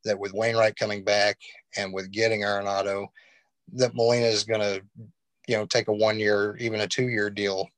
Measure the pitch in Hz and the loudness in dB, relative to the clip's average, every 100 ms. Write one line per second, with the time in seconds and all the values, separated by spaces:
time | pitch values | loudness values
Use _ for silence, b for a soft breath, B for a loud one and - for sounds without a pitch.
0 | 110 98 101 98 113 113 110 - 107 104 | -2 -4 -4 -2 0 4 2 2 -4 -2
1 | 98 104 104 101 - - _ - 98 95 | 0 4 2 0 -12 -20 _ -6 -4 -6
2 | 95 101 113 110 104 101 101 98 101 98 | -6 0 0 2 0 0 0 0 0 -4
3 | 101 b b b b _ - 123 123 120 | -8 b b b b _ -16 0 0 2
4 | 117 120 117 107 104 110 104 98 98 - | 2 4 2 0 0 0 0 -4 -8 -20
5 | 110 _ _ _ - 110 104 120 110 107 | -20 _ _ _ -4 -2 0 -2 0 2
6 | 110 107 107 104 104 110 120 107 101 - | 2 2 2 2 0 -2 -4 -2 -2 0
7 | 127 113 104 104 101 95 98 | 0 0 -2 -2 -2 -2 -6